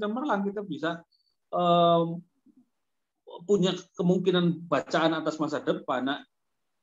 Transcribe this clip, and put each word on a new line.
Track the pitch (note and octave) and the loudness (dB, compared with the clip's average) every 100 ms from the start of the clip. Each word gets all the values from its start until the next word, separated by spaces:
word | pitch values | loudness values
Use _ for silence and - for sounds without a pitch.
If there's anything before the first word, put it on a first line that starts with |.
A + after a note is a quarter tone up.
cemerlang | G#3 A3+ D4 G3+ G3 | -4 -4 -2 -2 -2
kita | G3+ G3+ | -6 -8
bisa, | C#3 D#3+ E3+ - _ _ _ _ | -6 -6 -6 -12 _ _ _ _
em, | F3 F3 F3 E3+ E3+ E3+ E3+ - _ _ _ _ _ _ _ _ _ - - F3 | -2 2 4 6 4 2 -4 -12 _ _ _ _ _ _ _ _ _ -20 -10 0
punya | G3+ F3+ F3+ - - | 2 2 -2 -8 -2
kemungkinan | F3+ F#3 G3 F3+ F3 - - | 0 2 2 2 2 0 -2
bacaan | C#3 - - D#3+ | -4 0 0 2
atas | D#3+ D#3 D3+ | 0 -4 -4
masa | D3 C#3 | -4 -4
depan. | D3 - - C3 B2+ | -4 -4 -4 -4 -2
Nah, | C#3 - _ _ _ _ _ | -6 -10 _ _ _ _ _